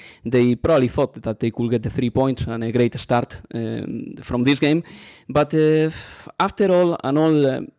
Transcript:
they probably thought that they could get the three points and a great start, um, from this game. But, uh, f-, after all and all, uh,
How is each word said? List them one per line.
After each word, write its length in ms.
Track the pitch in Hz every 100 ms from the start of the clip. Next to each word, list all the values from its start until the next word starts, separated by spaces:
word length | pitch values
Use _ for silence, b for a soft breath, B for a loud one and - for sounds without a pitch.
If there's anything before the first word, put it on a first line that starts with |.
| B B
they 320 | 120 123 123 120
probably 320 | - 156 123
thought 340 | - 135 -
that 180 | - 107
they 120 | 117
could 180 | - 117
get 140 | 117
the 60 | 117
three 200 | - 123
points 380 | 135 135 127 -
and 160 | 117
a 80 | 113
great 280 | 120 120 -
start, 420 | - 120 123 - -
um, 600 | 117 110 113 104 113 - -
from 220 | - 123
this 160 | 123 143
game. 240 | 147 160 - B B B B
But, 260 | 139 147
uh, 340 | 160 156 156 160
f-, 400 | - - - - -
after 320 | 190 - 196
all 260 | 180 175 165
and 140 | 131 147
all, 280 | 160 151 135
uh, 160 | 131 -